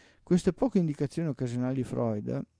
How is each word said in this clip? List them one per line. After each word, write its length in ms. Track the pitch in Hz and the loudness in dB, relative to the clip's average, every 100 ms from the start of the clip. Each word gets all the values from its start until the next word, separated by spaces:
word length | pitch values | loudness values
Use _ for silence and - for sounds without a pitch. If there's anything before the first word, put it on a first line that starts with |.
| - _ | -20 _
Queste 320 | - 180 - | 0 2 2
poche 260 | 175 262 202 | 2 2 4
indicazioni 500 | 165 143 143 - 165 | 2 0 -2 -2 -4
occasionali 460 | 131 127 123 127 135 | -2 -2 -2 -2 -2
di 80 | |
Freud 580 | 120 131 120 107 120 123 - _ | -2 -2 0 -2 -2 -4 -6 _